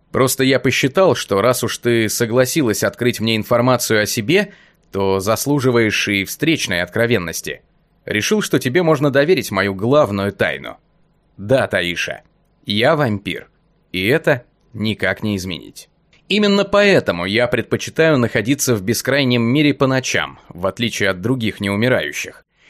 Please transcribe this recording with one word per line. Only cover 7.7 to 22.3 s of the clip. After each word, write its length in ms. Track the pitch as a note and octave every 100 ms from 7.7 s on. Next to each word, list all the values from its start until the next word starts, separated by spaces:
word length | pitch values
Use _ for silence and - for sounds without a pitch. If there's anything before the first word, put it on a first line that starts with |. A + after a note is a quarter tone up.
| _ _ _
Решил, 360 | - G#2+ G2+ G#3+
что 160 | - D3
тебе 240 | C3 C#3+
можно 280 | E3 D3+ C#3+
доверить 400 | C3+ D3+ E3+ G#2+
мою 240 | G2 G2
главную 580 | G2 A2 D3 B2+ G2+ G2
тайну. 460 | G2 G2 C2+ A1+ - _ _ _ _ _ -
Да, 300 | G2+ C3 -
Таиша, 560 | G2 F2 E2 - - - _ _ _
я 320 | - G2+ B2 D#3+
вампир, 540 | C3+ G2+ G2 C#2+ - _ _ _ _
и 140 | F#2 F#2+
это 380 | D#3 E3 C3+ - _ _
никак 500 | A2 G#2+ G2+ - G#2
не 140 | G#2+ G2+
изменить. 520 | F#2 D#2+ G1+ - - _ _ _ -
Именно 360 | G3 G#3 G3+
поэтому 640 | G3 G3+ G3+ E3+ - F2 F2+
я 200 | G#2+ A#2+
предпочитаю 680 | A#2+ G#2+ A2+ - - D#3+ C#3+
находиться 560 | A#2 A#2+ G#2+ C#3+ -
в 80 | A2+
бескрайнем 600 | F#2 A2+ - C3+ C3 B2
мире 320 | A#2 C#3 D3
по 120 | C3+ C3+
ночам, 520 | C3 B2+ F#2+ C#2+ C#2 -
в 180 | E2+ F#2+
отличие 440 | - A#2 - G2+
от 100 | F2+
других 400 | G2+ C3 A2 -
неумирающих. 840 | G2+ G2+ A#2+ A#2 D2 C#2 -